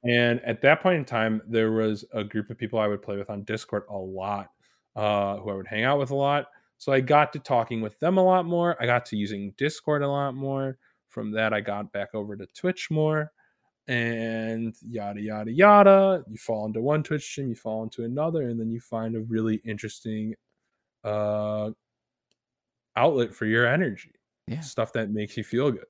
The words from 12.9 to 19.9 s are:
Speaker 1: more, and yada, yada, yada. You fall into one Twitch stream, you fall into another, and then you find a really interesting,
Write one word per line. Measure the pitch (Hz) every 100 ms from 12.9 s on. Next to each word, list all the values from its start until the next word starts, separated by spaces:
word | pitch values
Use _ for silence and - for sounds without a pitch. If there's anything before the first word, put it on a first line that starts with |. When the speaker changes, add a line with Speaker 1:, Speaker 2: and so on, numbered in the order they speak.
Speaker 1:
more, | 156 156 156 151 _ _ _ _ _ -
and | 123 117 113 113 113 113 113 113 -
yada, | - 117 101 101
yada, | 107 107 107
yada. | 131 202 208 196 196 196 185 -
You | 107
fall | - 110 107
into | 110
one | 127 151
Twitch | 147 151
stream, | - - 135
you | 113
fall | 113 110
into | 110 -
another, | 117 131 160 165 127
and | 117
then | 113
you | 113
find | - 113 113 113
a |
really | 113 110 110 107
interesting, | 113 104 107